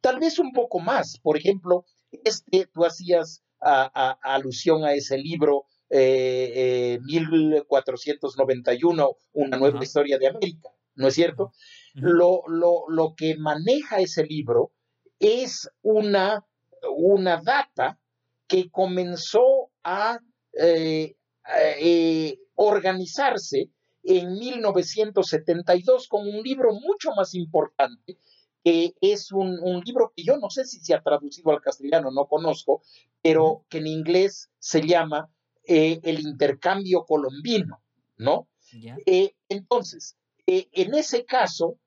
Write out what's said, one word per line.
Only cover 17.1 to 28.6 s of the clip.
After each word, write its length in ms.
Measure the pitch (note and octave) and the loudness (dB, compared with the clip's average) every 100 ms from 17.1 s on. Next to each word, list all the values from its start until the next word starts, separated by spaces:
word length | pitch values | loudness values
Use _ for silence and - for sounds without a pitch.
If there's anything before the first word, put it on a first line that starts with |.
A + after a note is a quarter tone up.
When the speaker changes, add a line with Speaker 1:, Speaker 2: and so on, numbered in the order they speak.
| G3+ F#3 E3 | 4 2 0
Speaker 1:
data 560 | D#3+ C#4 C#4 - C3 - _ _ _ _ _ | 0 0 0 -2 -4 -4 _ _ _ _ _
que 240 | F#3 F3+ | 0 0
comenzó 1000 | - F#3+ F#3 F3+ E3+ - G#3 B3+ C4+ - _ | -2 -2 -2 -4 -8 -2 4 6 4 0 _
a, 360 | E3+ F#3 G#3+ A#3 _ _ _ | -6 -2 -2 -4 _ _ _
eh, 640 | - E3 E3 D#3+ D#3 D#3 - _ _ - - D#3 C#3+ | 0 4 4 2 -2 -4 -10 _ _ -4 0 2 2
eh, 600 | D#3+ E3+ E3 D#3+ D#3 C3+ _ | 2 4 2 0 -2 -8 _
organizarse 1160 | - G#3 G#3 F3+ F#3 F3+ - C#4 G3 - C3+ - _ _ _ | 0 2 2 0 -4 -6 -2 -2 -2 -4 -4 -4 _ _ _
en 300 | - F#3 F3+ F#3+ | 0 0 2 -8
mil 220 | A#3+ B3 | -8 -4
novecientos 680 | G#3+ F#3 E3 - G#3+ G#3 - | -2 0 -2 -2 -2 0 -2
setenta 460 | D#3 D#3 E3+ F3 | -2 -2 -4 2
y 80 | F3+ | 0
dos 260 | F3+ B3+ - | 2 0 0
con 180 | G#3 G#3 | -4 -4
un 160 | G#3 | -8
libro 300 | A3+ C4+ B3 | -8 0 0
mucho 380 | G3+ D4 G4+ D#4+ | 0 -4 -4 -2
más 200 | A3 F#3 | -2 -2
importante, 840 | F3+ D#3+ E3 D3 _ C3 A#2+ - F#3 _ _ _ _ | -4 -2 0 -2 _ -4 -4 -20 -20 _ _ _ _